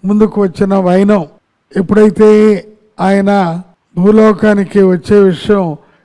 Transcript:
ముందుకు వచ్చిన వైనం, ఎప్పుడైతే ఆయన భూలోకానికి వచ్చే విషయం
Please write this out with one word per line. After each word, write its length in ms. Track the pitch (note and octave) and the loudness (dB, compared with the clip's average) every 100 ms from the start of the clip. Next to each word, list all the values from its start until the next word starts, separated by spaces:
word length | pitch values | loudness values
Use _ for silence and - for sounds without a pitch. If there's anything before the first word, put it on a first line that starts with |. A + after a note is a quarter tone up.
| F#3+ | -4
ముందుకు 360 | G#3 G#3+ G#3 | 0 0 -2
వచ్చిన 340 | G3 - G3 G3 | -4 -2 -2 -2
వైనం, 520 | F3+ F3+ G3+ G#3 D3+ _ _ _ _ G3 | 0 0 2 0 -4 _ _ _ _ -6
ఎప్పుడైతే 920 | F3+ G3+ G#3+ D#3+ G#3+ G#3+ G#3+ G3+ - _ _ - | -2 2 2 2 2 4 2 0 -6 _ _ -6
ఆయన 640 | F#3+ G3 G3 G3+ F3 E3+ - _ _ F3 | -2 -2 0 -2 -2 -6 -12 _ _ -2
భూలోకానికి 840 | F#3+ G#3+ A3 G3+ G#3+ G3+ F#3+ G3+ | 2 4 2 2 0 0 -2 0
వచ్చే 360 | F#3+ F3+ - G#3 | 0 0 0 2
విషయం 580 | G3 D#3 - G3+ F3 D3 _ _ | 2 0 -2 -2 -4 -8 _ _